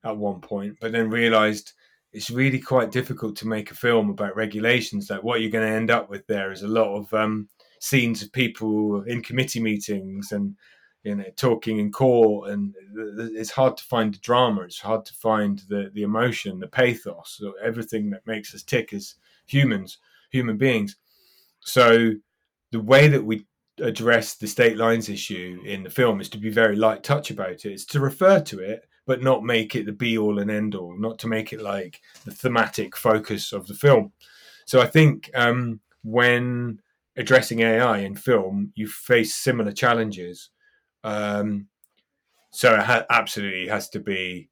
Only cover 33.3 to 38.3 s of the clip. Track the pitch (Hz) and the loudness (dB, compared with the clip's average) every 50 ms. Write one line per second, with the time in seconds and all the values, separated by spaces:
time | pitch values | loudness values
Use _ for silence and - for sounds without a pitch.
33.3 | 107 98 - - - 101 92 - 101 - - 143 139 117 101 101 _ _ _ _ | -8 -8 -8 -8 -10 -12 -12 -12 -14 2 4 6 6 6 4 0 _ _ _ _
34.3 | _ - - - - - _ - - 131 120 113 - 160 160 147 131 - - - | _ -20 -20 -20 -20 -20 _ 2 4 4 4 6 6 6 6 6 6 2 -6 -8
35.3 | - 127 120 120 120 123 123 120 113 104 _ _ _ _ _ 110 110 120 120 123 | -2 2 2 2 2 0 -2 -4 -6 -10 _ _ _ _ _ -2 2 4 4 6
36.3 | 123 120 123 123 123 120 120 120 113 104 _ _ _ _ _ _ _ - 123 107 | 4 4 0 -2 -4 -4 -4 -6 -8 -10 _ _ _ _ _ _ _ -10 0 4
37.3 | 127 131 - - 117 113 117 113 113 127 127 123 110 101 98 98 98 101 - - | 6 6 6 4 0 2 2 4 4 4 4 4 2 0 -2 -6 -8 -8 0 2